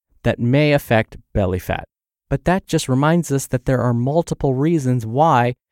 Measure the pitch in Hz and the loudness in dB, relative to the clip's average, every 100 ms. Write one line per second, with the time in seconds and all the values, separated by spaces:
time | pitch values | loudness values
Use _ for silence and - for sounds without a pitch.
0 | _ _ 120 110 120 139 151 147 - 113 | _ _ -4 0 0 2 2 0 2 0
1 | 110 - - 104 92 92 - 90 - _ | 0 -8 -8 -2 -2 -2 -4 -8 -8 _
2 | _ _ - 139 - 185 - 165 - 131 | _ _ -8 -4 0 -2 0 -4 0 0
3 | 147 175 160 135 - 127 - 127 120 120 | 2 2 0 -4 -2 -4 -2 0 0 0
4 | 127 160 165 160 139 127 151 170 127 127 | 0 -2 -2 -2 -2 0 0 0 0 -2
5 | 110 123 165 131 120 127 _ | -2 0 2 4 2 -2 _